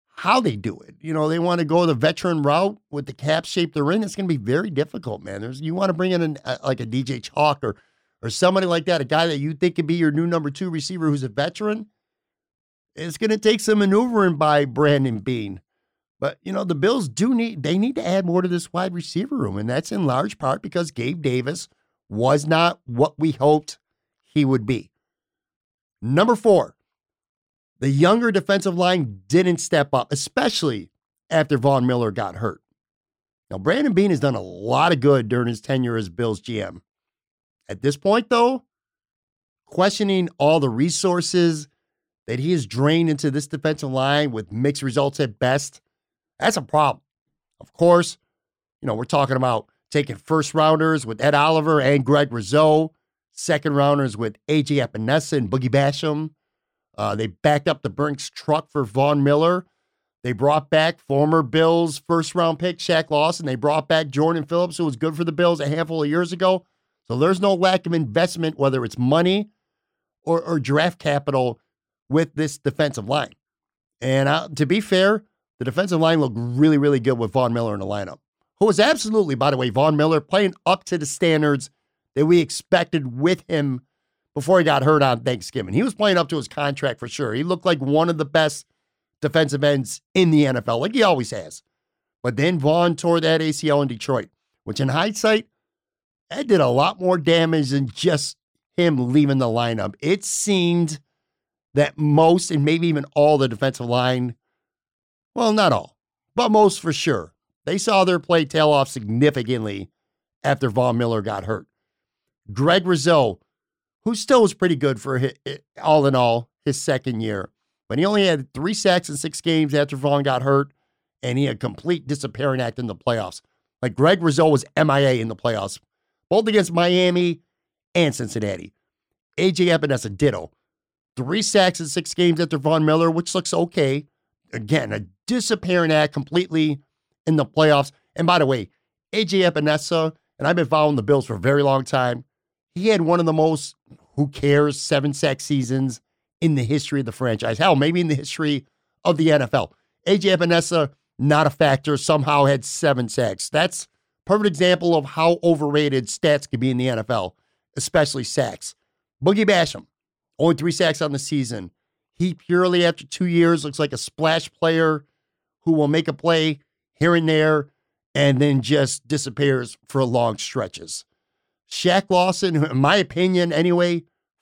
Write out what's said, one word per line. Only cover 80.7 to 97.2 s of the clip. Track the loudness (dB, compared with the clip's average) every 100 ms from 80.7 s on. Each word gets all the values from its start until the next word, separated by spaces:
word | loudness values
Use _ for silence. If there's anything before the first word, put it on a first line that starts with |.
| -2 -2
to | -6
the | -6
standards | -2 2 2 2 0 -4 _ _ _ _ 0
that | 4
we | 4
expected | 2 -6 0 0 0 -4 -4 -2
with | 0 0 -2
him | -4 -2 -4 -10 _ _ _ _ -6
before | 2 4
he | 4
got | 2
hurt | 4 4
on | 4 0
Thanksgiving. | -2 -4 -6 -8 -4
He | -2
was | -2
playing | 0 0 2
up | 0
to | -4
his | -6
contract | -6 -4 -4 -4 -6
for | -10
sure. | -6 -4
He | -4
looked | -4 -2 -2
like | -2
one | 0 2 2
of | -2
the | -2
best | 0 0 -2 -14 _ _ _ _ _
defensive | -2 0 0 2
ends | 2 2 -2 -10 _
in | 2 4
the | 6 4
N | 0
F | -2
L, | -2
like | -2 2
he |
always | 2 2 -2
has. | -10 -12 -18 _ _ _ _ _ _
But | -4 0
then | 0 2
Von | 2 2 2 0
tore | 0 0
that | 2 2
A | 0
C | -2 0
L | 0
in | 0
Detroit, | -4 -4 -4 -4 _ _ _
which | -10 -4
in | -2
hindsight, | -2 -4 -2 0 0 -4 _ _ _ _ _ _ _ -12
that | -8 0
did | 2
a | 2
lot | 2 0 0
more | -2
damage | 0